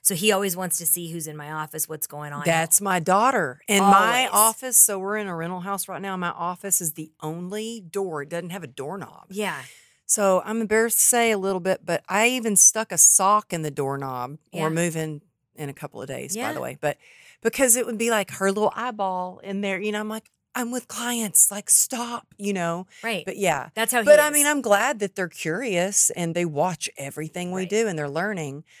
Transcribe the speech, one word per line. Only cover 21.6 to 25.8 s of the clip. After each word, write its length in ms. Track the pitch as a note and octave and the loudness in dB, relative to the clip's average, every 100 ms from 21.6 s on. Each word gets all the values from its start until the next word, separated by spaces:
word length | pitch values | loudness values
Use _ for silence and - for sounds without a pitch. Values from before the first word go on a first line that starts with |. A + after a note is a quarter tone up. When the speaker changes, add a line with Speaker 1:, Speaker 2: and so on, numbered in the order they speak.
| - | 0
Speaker 2:
stop," 560 | - - A#3 A#3 A#3+ - - | 2 2 -2 -6 -8 -12 -6
you 160 | G3+ | -4
know? 320 | F#3+ E3+ E3+ F#3 - | 0 -2 -2 -8 -10
Speaker 1:
Right. 240 | A3+ G3 F#3+ | -6 -6 -6
Speaker 2:
But 120 | G3+ | 0
yeah. 320 | F#3 C#3+ - | 0 0 -4
Speaker 1:
That's 180 | - A3+ | -4 0
how 100 | B3 | 2
he 40 | G#3+ | 8
Speaker 2:
But 140 | D4+ | 8
I 100 | D4+ | 8
mean, 160 | D4 D4 | 2 2
Speaker 1:
is. 60 | |
Speaker 2:
I'm 100 | D4 | 2
glad 380 | A#3 G3+ B3 A#3 | 4 4 4 0
that 160 | G3+ - | -4 -4
they're 120 | F3+ | -6
curious 840 | - D#3 F3+ C4 F3 | -4 -4 -4 -2 0